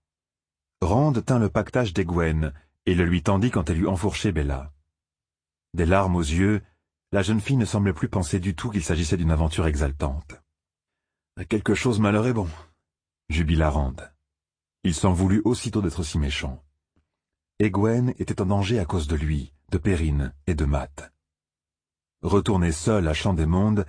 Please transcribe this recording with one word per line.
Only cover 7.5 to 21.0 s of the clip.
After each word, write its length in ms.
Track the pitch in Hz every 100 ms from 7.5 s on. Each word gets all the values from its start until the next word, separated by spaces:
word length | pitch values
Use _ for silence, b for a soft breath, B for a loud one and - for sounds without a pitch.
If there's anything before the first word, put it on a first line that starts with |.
| 135
ne 80 | 101
semblait 280 | 107 98
plus 160 | 85 120
penser 300 | 101 87 98
du 160 | 90 82
tout 160 | 123
qu'il 120 | 104
s'agissait 340 | 80 80 80 92
d'une 120 | 80
aventure 380 | 78 80 - 80
exaltante. « 680 | 71 73 71 73 69 - - _ _ _ _ _ _ _ _ _ -
À 100 | 87
quelque 300 | 110 107 101
chose 240 | 131 107
malheur 260 | 107 107 120
est 80 |
bon », 160 | 113 87 78 - _ _ _ _ _ _
jubila 400 | 78 78 80 78
Rand. 280 | 76 67 64 - _ _ _ _ _ _ _
Il 120 | 92 82
s'en 180 | 98
voulut 300 | 87 95 104 113
aussitôt 380 | 123 - 104
d'être 180 | 92 80
si 160 | 80 -
méchant. 460 | 71 71 69 65 _ _ _ _ _ _ _ _ _ _
Egwene 560 | 104 95 110 117 123 -
était 240 | - 101
en 60 | 95
danger 320 | 101 98 120
à 60 | 85
cause 220 | 92 73
de 80 | 76
lui, 380 | 76 73 65 _ _
de 80 | 90
Perrine 560 | 104 87 80 71 65 - -
et 80 | 80
de 100 | 71
Matt. 480 | 71 - -